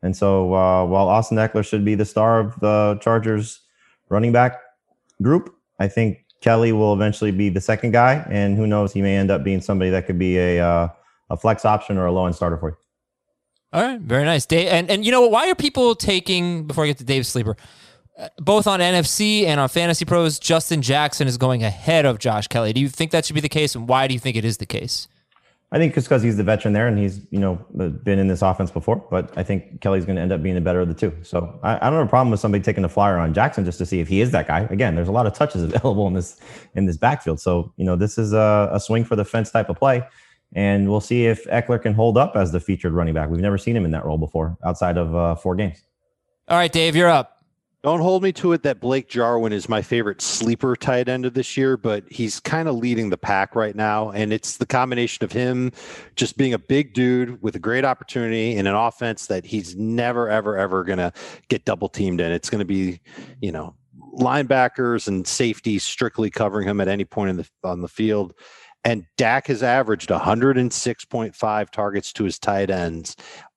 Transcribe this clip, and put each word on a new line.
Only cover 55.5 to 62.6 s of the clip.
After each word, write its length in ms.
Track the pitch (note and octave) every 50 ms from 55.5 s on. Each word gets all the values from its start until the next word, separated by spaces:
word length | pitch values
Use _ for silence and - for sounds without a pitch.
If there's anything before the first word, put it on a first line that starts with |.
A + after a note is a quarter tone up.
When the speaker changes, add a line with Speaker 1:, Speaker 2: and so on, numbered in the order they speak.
| B2+ B2+ B2+ B2+ - - - - - - - - _
Speaker 3:
just 220 | - B2 - -
being 160 | - C#3 B2+ A#2+
a 60 | G#2+
big 340 | - - C#3 C#3+ D3+ B2+ G2+
dude 480 | B2 B2 B2 B2+ B2 B2 A#2+ B2 A2
with 140 | G2 G#2+ G2
a 40 | F2+
great 260 | E2+ G#2+ A#2 C3 C3+
opportunity 720 | C3+ B2+ - - - - B2 A#2 A2+ A2+ A2+ A2 A#2 A#2
in 100 | G2+ G2
an 60 | G2 G2
offense 540 | G#2+ A#2 A#2 - - A#2+ A#2 G#2+ - -
that 180 | - G#2 F#2 F2
he's 300 | - A2+ G#2+ F2+ F2 F2+
never, 520 | F#2+ A2 A2 A#2 A#2+ A#2+ B2 A#2+ A#2+ A#2+
ever, 300 | G#2+ G#2+ A2 G2+ G#2 G#2
ever 260 | F#2+ G2 F#2 F#2 F#2+ F2
gonna 300 | F#2 F#2+ F#2 F2+ F2+ - - - - - - _ -
get 160 | - F#2+ -
double 220 | - G2+ E2+ G2+
teamed 320 | F#2+ - - G2+ F#2 F2 E2+
in. 120 | F2 E2+
It's 180 | E2+ E2+ - -
gonna 160 | A#2+ G#2